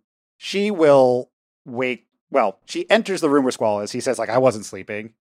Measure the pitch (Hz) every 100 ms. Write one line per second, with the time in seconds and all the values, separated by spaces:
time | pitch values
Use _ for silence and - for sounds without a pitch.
0 | _ _ _ _ - 190 208 190 156 139
1 | 127 123 131 _ _ _ 151 120 127 120
2 | _ _ _ 135 107 - - 165 175 220
3 | 214 180 160 143 131 - 113 104 104 123
4 | 135 113 107 120 131 107 101 98 92 104
5 | 110 _ _